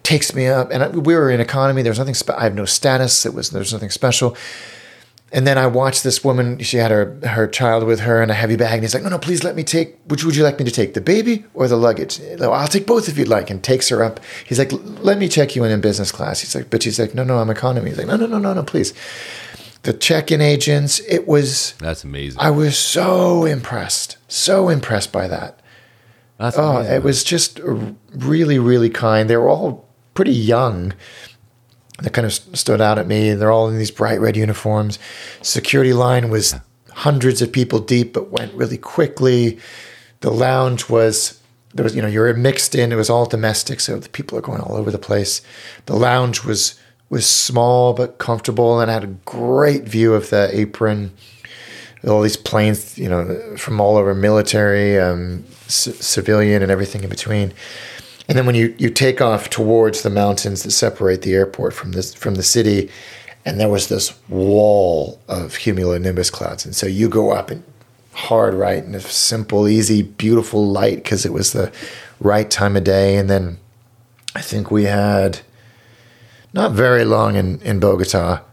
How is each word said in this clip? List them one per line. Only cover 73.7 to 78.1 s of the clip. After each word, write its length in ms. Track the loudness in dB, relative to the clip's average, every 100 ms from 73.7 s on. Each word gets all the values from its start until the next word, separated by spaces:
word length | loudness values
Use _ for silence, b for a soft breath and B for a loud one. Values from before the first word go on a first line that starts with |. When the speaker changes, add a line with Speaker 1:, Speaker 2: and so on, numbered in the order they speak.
| _ _ _ _ _ -12 -10
Speaker 1:
I 60 |
think 300 | -6 -6 0
we 120 | 2 2
had 540 | 2 2 2 2 -2 -14 b b b b b b b b b b
not 180 | -2 0
very 320 | 4 4 4
long 320 | 4 4 2 2
in, 240 | 0 -2
in 180 | -4 2
Bogota 640 | 2 2 2